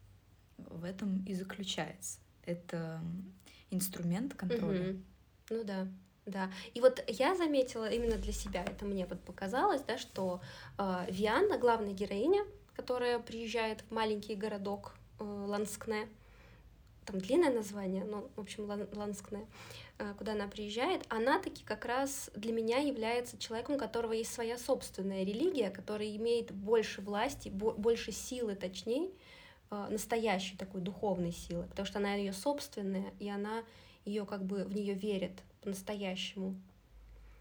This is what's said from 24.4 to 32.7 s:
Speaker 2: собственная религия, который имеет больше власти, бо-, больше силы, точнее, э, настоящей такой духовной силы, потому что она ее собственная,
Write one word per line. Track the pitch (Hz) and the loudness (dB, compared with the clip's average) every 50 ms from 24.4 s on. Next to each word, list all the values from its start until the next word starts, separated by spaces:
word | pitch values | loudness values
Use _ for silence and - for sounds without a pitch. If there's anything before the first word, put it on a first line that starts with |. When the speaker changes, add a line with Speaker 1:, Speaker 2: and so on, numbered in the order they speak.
| 233 226 240 240 | -2 -2 -2 -2
Speaker 2:
собственная | - - 262 - - - - - 190 196 190 190 190 | 0 2 2 2 0 -2 -4 -4 -2 0 0 0 0
религия, | 196 202 226 311 370 359 269 214 185 | 2 2 4 4 4 4 4 2 2
который | 190 196 185 - 214 208 214 214 208 | 0 -4 -4 -4 -2 -2 -2 -2 -2
имеет | 214 226 233 233 233 226 - | 0 2 2 2 2 2 -2
больше | - 196 196 208 233 226 214 - - - | -6 -4 2 4 6 6 6 4 0 -6
власти, | 196 202 202 202 233 277 277 - - 208 | -4 -2 2 2 2 2 0 -4 -6 -6
бо-, | 196 196 214 220 220 | -2 0 2 2 2
больше | 208 208 233 233 226 - - | 4 4 4 4 4 2 -4
силы, | 208 - - - 254 247 240 214 196 | -6 -6 -6 -6 -4 -2 0 -2 -2
точнее, | 190 - 185 190 - - 220 233 285 349 381 - - - - - - - - - - - - | -2 -4 -6 -6 -4 -2 0 2 2 0 0 -4 -10 -18 -20 -20 -20 -20 -20 -20 -20 -12 -8
э, | 208 202 202 202 | -6 -4 -2 -2
настоящей | 208 208 - - 233 226 220 220 190 185 190 - - | -2 -2 0 0 2 2 4 4 2 2 0 -2 -6
такой | - 196 - - 190 | -8 -8 -8 -6 -4
духовной | 175 196 196 - 220 208 180 180 175 170 | -4 -4 -2 0 2 2 2 2 2 0
силы, | 170 - - - 175 170 180 - | -2 -4 -6 -6 -4 -4 -4 -4
потому | - - 202 | -6 -6 -4
что | 196 - 208 | -2 -2 0
она | 202 202 202 | 0 2 2
ее | 202 202 196 | 0 0 -2
собственная, | 190 190 - 285 285 285 - - | -2 -2 0 0 0 0 -2 -8